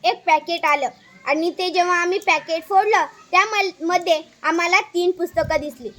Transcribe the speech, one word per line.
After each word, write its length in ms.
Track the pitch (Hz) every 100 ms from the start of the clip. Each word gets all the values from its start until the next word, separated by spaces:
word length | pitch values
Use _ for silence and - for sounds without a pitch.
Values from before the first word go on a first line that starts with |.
एक 200 | 339 359 -
पॅकेट 380 | 311 302 339
आलं 240 | 311 294 254 - - - 254
आणि 240 | 302 339
ते 180 | - 370
जेव्हा 280 | 339 359 349
आम्ही 220 | 349 381
पॅकेट 440 | - 311 302 330 320
फोडलं, 360 | 381 415 403 294 - -
त्या 140 | 359
मल-, 400 | 427 427 392 -
मध्ये 360 | 330 359 349 311 330 _
आम्हाला 380 | 302 330 349 381
तीन 300 | - 349 349
पुस्तकं 500 | 359 339 339 320 311
दिसली 280 | 294 240 226